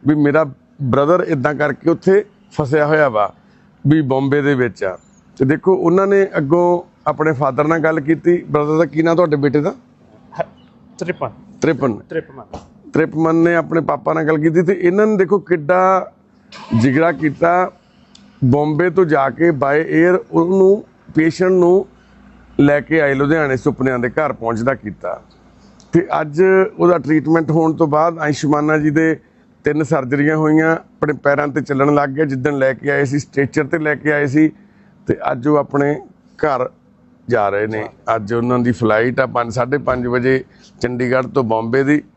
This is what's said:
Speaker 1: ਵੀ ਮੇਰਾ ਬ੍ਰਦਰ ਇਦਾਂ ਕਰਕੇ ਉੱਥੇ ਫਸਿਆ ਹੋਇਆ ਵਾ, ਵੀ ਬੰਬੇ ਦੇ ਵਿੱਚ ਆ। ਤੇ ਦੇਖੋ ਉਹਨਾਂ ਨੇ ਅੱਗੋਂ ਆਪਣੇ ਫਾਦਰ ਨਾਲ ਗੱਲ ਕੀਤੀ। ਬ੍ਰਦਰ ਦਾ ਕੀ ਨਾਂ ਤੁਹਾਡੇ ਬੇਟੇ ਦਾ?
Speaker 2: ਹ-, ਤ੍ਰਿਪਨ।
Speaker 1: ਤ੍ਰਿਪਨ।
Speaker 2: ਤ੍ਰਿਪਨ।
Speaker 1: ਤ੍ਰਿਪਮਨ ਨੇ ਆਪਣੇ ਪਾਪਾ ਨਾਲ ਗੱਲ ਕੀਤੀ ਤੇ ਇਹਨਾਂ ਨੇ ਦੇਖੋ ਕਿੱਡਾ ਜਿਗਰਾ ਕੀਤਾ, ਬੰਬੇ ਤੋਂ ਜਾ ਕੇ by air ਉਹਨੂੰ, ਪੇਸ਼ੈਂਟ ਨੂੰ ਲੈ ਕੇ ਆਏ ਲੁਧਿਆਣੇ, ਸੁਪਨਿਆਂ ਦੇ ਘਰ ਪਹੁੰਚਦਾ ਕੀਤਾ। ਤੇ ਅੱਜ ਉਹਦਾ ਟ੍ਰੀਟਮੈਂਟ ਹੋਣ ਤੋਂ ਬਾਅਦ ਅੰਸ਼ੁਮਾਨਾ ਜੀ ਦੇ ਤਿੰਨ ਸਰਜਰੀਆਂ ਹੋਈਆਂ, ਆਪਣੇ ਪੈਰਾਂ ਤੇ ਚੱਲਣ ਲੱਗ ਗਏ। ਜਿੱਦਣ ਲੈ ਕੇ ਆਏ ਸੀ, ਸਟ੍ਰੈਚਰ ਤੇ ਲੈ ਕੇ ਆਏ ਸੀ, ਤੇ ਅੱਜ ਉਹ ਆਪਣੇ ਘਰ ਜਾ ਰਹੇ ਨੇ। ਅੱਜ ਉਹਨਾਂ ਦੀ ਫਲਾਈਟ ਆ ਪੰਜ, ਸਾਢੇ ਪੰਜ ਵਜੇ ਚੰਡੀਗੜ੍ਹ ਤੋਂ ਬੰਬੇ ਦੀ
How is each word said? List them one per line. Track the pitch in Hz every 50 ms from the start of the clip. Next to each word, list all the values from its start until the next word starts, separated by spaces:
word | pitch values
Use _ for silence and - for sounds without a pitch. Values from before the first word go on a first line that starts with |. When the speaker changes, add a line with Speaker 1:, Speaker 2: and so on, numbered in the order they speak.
| - 123
Speaker 1:
ਵੀ | 151
ਮੇਰਾ | 151 147 143 139 156 160 143 131 _ _ _ _ _
ਬ੍ਰਦਰ | 143 127 117 135 143 147 175 180 - -
ਇਦਾਂ | 165 139 123 147 151
ਕਰਕੇ | 131 147 147 135 - - 160
ਉੱਥੇ | 170 160 - 185 190 202 208 - _ _ _ _
ਫਸਿਆ | - - 156 123 135 160 147 147
ਹੋਇਆ | 156 156 151 139
ਵਾ, | 113 107 104 95 - _ _ _ _ _ _ _ _ _ _ 139
ਵੀ | 147 160
ਬੰਬੇ | 151 127 135 131 139 139 135 147
ਦੇ | 139 143 143
ਵਿੱਚ | 127 127 117 92 - 104
ਆ। | 95 92 - _ _ _ _ _ _ _ -
ਤੇ | 135
ਦੇਖੋ | 131 147 160 - 180 190
ਉਹਨਾਂ | - - 170 170 185 196 196
ਨੇ | 202 196 196 190 - 175
ਅੱਗੋਂ | 151 139 160 175 175 175 175 175 - - _ _ _ 151
ਆਪਣੇ | 151 - 156 156 156
ਫਾਦਰ | 123 147 135 131 123 147 151
ਨਾਲ | 165 165
ਗੱਲ | 147 160 160 160
ਕੀਤੀ। | 139 143 165 143 - 165 175 175 175 -
ਬ੍ਰਦਰ | 143 151 147 147 156 156
ਦਾ | 170
ਕੀ | 147 135 156
ਨਾਂ | 160 165 165
ਤੁਹਾਡੇ | 165 180 165 147
ਬੇਟੇ | 143 139 147 - 151
ਦਾ? | 147 180 254 - _ _ _ _ _ _ - - - - - -
Speaker 2:
ਹ-, | - - - - - - _ - - - - -
ਤ੍ਰਿਪਨ। | 180 165 175 - 143 120 - - - - - -
Speaker 1:
ਤ੍ਰਿਪਨ। | - 147 160 120 127 131 107
Speaker 2:
ਤ੍ਰਿਪਨ। | 98 - _ 170 165 156 - 139 135 110 _ - - - - - - - - -
Speaker 1:
ਤ੍ਰਿਪਮਨ | 143 160 156 - 151 165 160 165
ਨੇ | 165 165 170 170
ਆਪਣੇ | 165 156 147 156 165
ਪਾਪਾ | 151 - 147 139 - 151 156
ਨਾਲ | 160 160
ਗੱਲ | 151 160 156
ਕੀਤੀ | 147 165 156 170
ਤੇ | 185 151 202 175
ਇਹਨਾਂ | 180 175 180 202 214 220
ਨੇ | 214 196
ਦੇਖੋ | 190 160 202 196
ਕਿੱਡਾ | - - 180 170 147 143 180 185 185 185 190 185 180 - _ _ _ _ _ _ _ _ - - - - - 113
ਜਿਗਰਾ | 110 135 127 143 160 170
ਕੀਤਾ, | 175 - 156 156 139 - 170 170 175 180 185 165 - _ _ _ _ _ _ _ _ - - - _ - -
ਬੰਬੇ | 127 123 143 147 151 151 147 175 180
ਤੋਂ | 160 185 190
ਜਾ | 160 151 143 135 135
ਕੇ | 117 107 160 170
by | 165 135 131 139 143 151 160
air | - 151 156 165 175 180 - 156 -
ਉਹਨੂੰ, | 160 165 165 175 190 190 190 190 196 214 - - _ _ _ - -
ਪੇਸ਼ੈਂਟ | 156 156 165 151 - 180 185
ਨੂੰ | 190 185 175 170 180 196 - - _ _ _ _ - - - - - - - - - -
ਲੈ | 143 143 147 147
ਕੇ | 135 - 151 160
ਆਏ | 151 143 139
ਲੁਧਿਆਣੇ, | 131 143 139 156 165 151 139 131 127
ਸੁਪਨਿਆਂ | - 151 131 - 131 131 131 123
ਦੇ | 120 123
ਘਰ | - - 156 143 123
ਪਹੁੰਚਦਾ | - 113 113 117 107 113 127 135
ਕੀਤਾ। | - - 104 95 - - 90 - 60 - _ _ _ _ _ _ _ _ - - _ - - -
ਤੇ | 170 175 - 156 151
ਅੱਜ | 156 151 143 156 185 190 190 190 190 - - -
ਉਹਦਾ | 170 175 175 170
ਟ੍ਰੀਟਮੈਂਟ | 123 131 156 156 127 151 160 165 160 -
ਹੋਣ | 151 165 160 160 160
ਤੋਂ | - 170 151
ਬਾਅਦ | 143 151 160 170 170 165
ਅੰਸ਼ੁਮਾਨਾ | 156 151 147 - - 147 147 147 147 151 156 156
ਜੀ | 147 156
ਦੇ | 147 156 160 160 156 - _ _ _ _ _ _ _ _ _
ਤਿੰਨ | 147 147 151 156
ਸਰਜਰੀਆਂ | 131 165 151 127 123 127 135 143 151 156 156
ਹੋਈਆਂ, | 156 151 151 156 160 160 165
ਆਪਣੇ | 165 - _ _ _ - 147 151
ਪੈਰਾਂ | - - 143 143 139 147 147
ਤੇ | 131 151
ਚੱਲਣ | 127 - 143 131 139 147 147
ਲੱਗ | 147 143 143
ਗਏ। | 135 139 160
ਜਿੱਦਣ | 147 135 131 127 151 147 139
ਲੈ | 131 131 131
ਕੇ | 110 - 139
ਆਏ | 143 139 143
ਸੀ, | 135 139 143
ਸਟ੍ਰੈਚਰ | 135 _ _ 139 139 131 - 156 151
ਤੇ | 131 165 170
ਲੈ | 156 151 147
ਕੇ | 127 131 147
ਆਏ | 151 147 147 143
ਸੀ, | 127 151 156 156 - - - _ _ _ _ _ _ _ - -
ਤੇ | 117 - - -
ਅੱਜ | 143 131 120 147
ਉਹ | 151 147
ਆਪਣੇ | 139 - - 143 143 143 147 139 - - - _ _ _ _ -
ਘਰ | - 156 139 123 - - _ _ _ _ _ _ _ _ _ _ _ -
ਜਾ | 120 113 104 101
ਰਹੇ | 98 101 107 110
ਨੇ। | 110 110 107 - - _ _ - 113
ਅੱਜ | 113 107 98 117
ਉਹਨਾਂ | 117 117 123 123 123
ਦੀ | 120 120
ਫਲਾਈਟ | 120 - 120 110 107 107 113 127 123 127
ਆ | 131
ਪੰਜ, | 123 113 120 120 117 107
ਸਾਢੇ | 127 120 123 139 147
ਪੰਜ | 123 - 127 127 123 123
ਵਜੇ | 120 127 120 131 135 131 - - _ - - - _ -
ਚੰਡੀਗੜ੍ਹ | - 120 123 120 127 123 123 127 123 123
ਤੋਂ | - 139 131
ਬੰਬੇ | 110 113 110 110 113 117 135 139
ਦੀ | 135 147 147 - - _